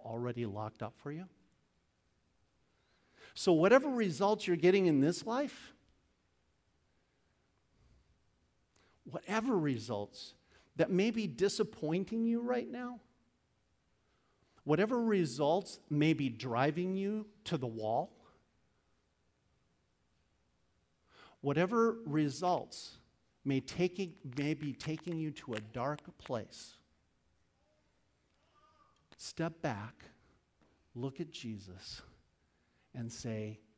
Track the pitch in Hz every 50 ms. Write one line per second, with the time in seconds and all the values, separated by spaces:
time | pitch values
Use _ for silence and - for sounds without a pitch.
0 | - 113 113 117 120 123 120 120 117 107 98 104 107 107 - - 113 107 - -
1 | - 143 147 165 190 185 _ _ _ _ _ _ _ _ _ _ _ _ _ _
2 | _ _ _ _ _ _ _ _ _ _ _ _ _ _ _ _ _ _ _ _
3 | _ _ _ - - - - - - 190 170 156 170 202 240 269 269 294 254 240
4 | 220 185 151 123 196 202 214 208 - 185 175 170 156 180 185 196 185 175 151 135
5 | 135 156 175 - - 220 233 262 294 233 - - - - - _ _ _ _ _
6 | _ _ _ _ _ _ _ _ _ _ _ _ _ _ _ _ _ _ _ _
7 | _ _ _ _ _ _ _ _ _ _ _ _ _ _ _ _ _ _ - _
8 | _ _ _ _ _ _ _ _ _ _ _ _ _ _ _ _ _ _ _ _
9 | - 139 123 - - - 202 220 220 269 233 185 156 147 127 113 107 117 113 104
10 | 104 - - - - - - _ _ _ _ - _ _ - - 160 - 190 175
11 | 202 233 220 226 214 175 127 120 185 202 - - 202 - - - 160 151 165 185
12 | 190 - 226 226 226 233 233 233 233 240 247 240 - - 240 240 247 247 247 202
13 | _ _ _ _ _ _ _ _ _ _ _ _ _ _ _ _ _ _ _ _
14 | _ _ _ _ _ _ _ _ _ _ _ _ - 143 156 170 202 220 254 240
15 | 233 226 208 190 170 143 127 139 147 143 165 196 185 - - - - - 151 147
16 | 151 160 160 139 139 127 113 110 120 131 113 120 135 151 147 170 180 185 190 190
17 | 196 202 214 220 208 214 - _ - - 175 143 127 120 113 110 107 107 113 131
18 | 175 - - - - - _ _ _ _ _ _ _ _ _ _ _ _ _ _
19 | _ _ _ _ _ _ _ _ _ _ _ _ _ _ _ _ _ _ _ _
20 | _ _ _ _ _ _ _ _ _ _ _ _ _ _ _ _ _ _ _ _
21 | _ _ _ - - - - - - 139 143 156 180 185 240 226 226 233 226 226
22 | 226 156 143 156 151 143 127 127 180 180 175 135 107 - - - - - - -
23 | _ _ _ _ _ _ _ _ - 139 135 135 131 - - - 180 180 180 202
24 | 190 170 - - - 139 120 143 156 151 156 139 151 143 120 - - 160 156 156
25 | - 180 170 160 160 156 147 - - - 113 107 107 107 - 123 123 139 151 147
26 | - - - - - - 131 113 95 - - - - - - - _ _ _ _
27 | _ _ _ _ _ _ _ _ _ _ _ _ _ _ _ _ _ _ _ _
28 | _ _ _ _ _ _ _ _ _ _ _ _ _ _ _ _ _ _ _ _
29 | _ - - - - - - - 165 165 160 - - 147 113 98 107 117 - -
30 | - - - _ _ _ _ _ _ _ _ _ _ _ _ _ _ _ - 120
31 | 123 139 135 - 165 151 - - - 117 110 101 95 95 90 95 - - - -
32 | - - - _ _ _ _ _ _ _ _ _ _ _ _ _ _ _ - 127
33 | 117 117 - - - 120 110 107 107 107 110 - _ _ _